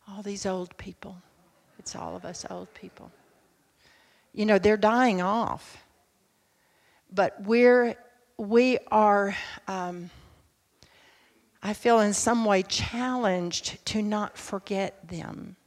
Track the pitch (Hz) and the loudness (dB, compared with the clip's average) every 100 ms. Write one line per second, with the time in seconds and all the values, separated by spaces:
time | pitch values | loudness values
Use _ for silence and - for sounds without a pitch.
0 | - 196 202 202 196 185 180 - 196 175 | -18 -12 -10 -6 -4 -4 -6 -12 -18 -16
1 | - 180 _ _ _ _ _ _ - 180 | -18 -20 _ _ _ _ _ _ -14 -12
2 | 170 180 180 175 - 180 180 - 196 - | -10 -10 -12 -12 -12 -12 -14 -18 -20 -20
3 | - _ _ _ _ _ _ _ _ _ | -20 _ _ _ _ _ _ _ _ _
4 | _ _ _ - 214 202 196 214 214 233 | _ _ _ -4 2 4 6 4 4 4
5 | 254 185 180 220 214 - - - _ _ | 4 2 0 -2 -2 -6 -12 -20 _ _
6 | _ _ _ _ _ _ _ _ _ _ | _ _ _ _ _ _ _ _ _ _
7 | _ 190 185 - 196 233 247 247 240 - | _ -2 -2 -2 0 4 6 6 2 -4
8 | - _ _ - 208 233 254 247 - 214 | -16 _ _ -12 2 4 4 0 0 4
9 | 214 202 202 196 - - - 190 180 175 | 4 4 0 -4 -10 -14 -10 -8 -8 -10
10 | 175 - - _ _ _ _ _ _ _ | -14 -18 -20 _ _ _ _ _ _ _
11 | _ _ _ _ _ _ 196 208 240 233 | _ _ _ _ _ _ -8 -2 4 4
12 | 208 202 - 233 220 196 190 - - 233 | 4 2 0 2 2 2 2 -4 -4 -4
13 | 247 254 220 180 175 - - - - 220 | -4 -2 0 0 -2 -6 -10 -12 -6 -4
14 | 208 208 208 - - 196 - 196 196 - | -2 -2 -4 -10 -10 -10 -6 -4 -4 -8
15 | 165 175 - - - 190 | -14 -12 -10 -12 -14 -18